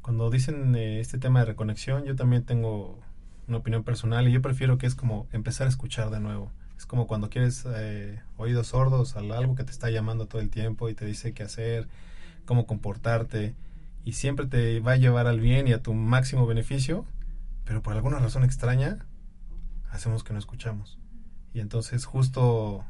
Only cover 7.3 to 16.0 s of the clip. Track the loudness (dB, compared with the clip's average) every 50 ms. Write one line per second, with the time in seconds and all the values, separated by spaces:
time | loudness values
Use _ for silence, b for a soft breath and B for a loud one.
7.3 | 0 2 2 2 2 0 -4 -6 -6 -6 -4 -6 -6 -6 -8 -8 -10 -10 -12 -12
8.3 | -10 -6 -4 -2 0 0 0 2 2 4 4 6 6 4 4 2 0 -4 -4 -4
9.3 | -2 0 0 0 0 0 -2 -6 -6 -4 -2 0 0 0 0 0 0 -2 -4 -4
10.3 | -4 -2 0 0 0 0 0 -2 -2 -2 -4 -4 -4 -4 -6 -6 -6 -4 -6 -8
11.3 | -6 -6 -10 -8 -6 -6 -4 -2 -2 -2 -4 B B B B B B B B B
12.3 | B B B 2 2 2 2 2 -2 -4 -4 -6 -6 -4 0 0 0 0 0 -2
13.3 | -2 -2 -2 -2 -4 B B B B B B B B -10 -8 -6 -4 -2 -2 -2
14.3 | -2 -2 -4 0 2 2 4 4 2 0 4 4 6 6 8 6 6 6 4 4
15.3 | 4 6 6 6 6 6 6 6 4 4 2 0 0 2